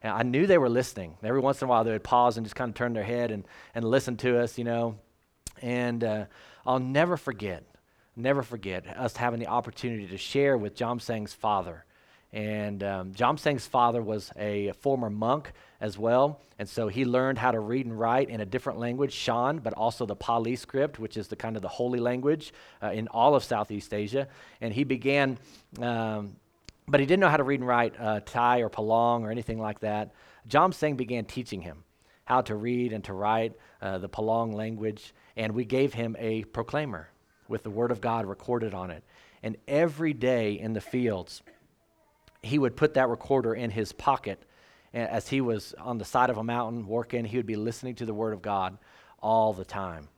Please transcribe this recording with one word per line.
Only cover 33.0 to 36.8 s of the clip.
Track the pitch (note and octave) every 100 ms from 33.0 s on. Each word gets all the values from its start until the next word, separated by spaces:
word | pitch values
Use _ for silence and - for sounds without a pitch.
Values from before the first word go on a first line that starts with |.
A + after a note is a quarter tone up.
| G2
to |
write, | F#2+ G#2 A2+ A2+ - - _
uh, | G2 F#2+
the | F#2
Palong | - A2 A2+ A#2
language, | G#2+ A2 A2 A2 G#2+ - _ _ -
and | A2
we | A2
gave | A#2+ C3 C#3
him | A#2 A#2 A2+
a | A2+ A2 G#2+
proclaimer | A#2+ A2+ C#3+